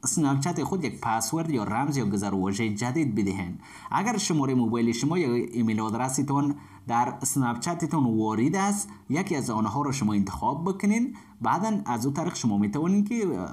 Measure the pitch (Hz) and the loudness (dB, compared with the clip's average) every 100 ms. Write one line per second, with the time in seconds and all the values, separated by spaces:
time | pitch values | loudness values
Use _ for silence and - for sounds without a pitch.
0 | - - 143 139 175 170 131 190 135 - | -2 2 4 2 0 0 0 -2 -2 -4
1 | 117 113 - 160 160 131 98 110 143 139 | -2 0 0 -2 0 0 0 0 0 0
2 | 104 98 101 95 95 98 113 104 123 151 | 0 0 0 0 0 0 -2 -2 -2 0
3 | 139 107 98 92 87 - - - - 147 | 0 0 0 -2 -6 -8 -14 -16 -4 -2
4 | 202 214 - 156 135 127 113 117 117 113 | 0 -2 0 0 2 2 2 2 2 2
5 | 143 175 139 120 - 117 113 110 110 113 | 0 0 2 0 0 0 0 2 0 -2
6 | 131 147 135 139 143 143 - - - 120 | -2 -2 0 2 0 -2 -10 -14 -2 0
7 | 127 - 135 143 123 117 170 170 156 165 | 0 -2 -2 0 0 -2 -4 -2 0 2
8 | 127 107 107 107 135 190 196 202 - - | 2 2 2 2 2 2 0 -2 -6 -10
9 | - 147 190 165 127 110 110 123 143 131 | -4 -2 0 -2 -2 0 0 0 -2 0
10 | 107 101 95 - 113 139 175 190 202 226 | 2 2 0 0 -2 0 -2 0 2 2
11 | 247 - - - 110 156 220 214 - 117 | 0 -4 -16 -4 0 0 0 -2 -2 0
12 | 131 139 170 - 117 101 104 143 170 202 | 0 0 -2 0 0 2 2 2 2 4
13 | 208 233 190 101 82 | 2 0 0 -2 -4